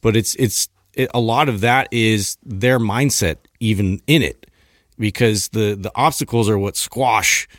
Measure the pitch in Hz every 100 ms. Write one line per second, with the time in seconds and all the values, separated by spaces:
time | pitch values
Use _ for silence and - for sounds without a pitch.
0 | 113 110 104 - 127 - - _ _ -
1 | 131 123 113 117 151 107 113 127 - 120
2 | 113 110 92 - - 101 120 127 113 107
3 | 139 - 95 76 _ _ 113 104 101 95
4 | - 156 87 - - _ _ _ _ -
5 | 110 - 120 107 - 110 104 101 98 -
6 | 147 147 131 117 107 104 98 - - -
7 | 127 110 95 - -